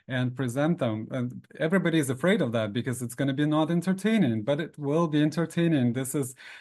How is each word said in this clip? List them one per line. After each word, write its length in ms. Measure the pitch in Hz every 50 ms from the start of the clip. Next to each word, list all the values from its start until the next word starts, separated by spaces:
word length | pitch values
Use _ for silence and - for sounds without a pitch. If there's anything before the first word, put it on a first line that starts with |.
| _
and 280 | - 131 127 127 123 123
present 440 | 127 135 123 117 139 147 160 175 170
them. 280 | 139 117 110 110 110 -
And 340 | - 131 123 123 127 - - - - -
everybody 400 | 151 160 185 190 160 170 160 160
is 100 | 139 123
afraid 320 | 127 127 - 180 202 185
of 100 | 156 117 110
that 200 | 117 110 104 101
because 300 | 120 117 135 117 113 127
it's 100 | 117 -
gonna 220 | - 139 139 135
be 100 | 135 151
not 240 | 151 156 156 156 156
entertaining, 720 | 170 175 170 185 190 190 - 214 220 220 180 123 113 110
but 180 | 107 - 143 143
it 140 | 165 143 - -
will 280 | 147 139 147 165 175
be 140 | 160 147 147
entertaining. 720 | 151 156 - - 135 135 - 170 170 170 160 139 123 120 113
This 220 | 127 135 123 -
is, 180 | 151 135 123 - - - - - -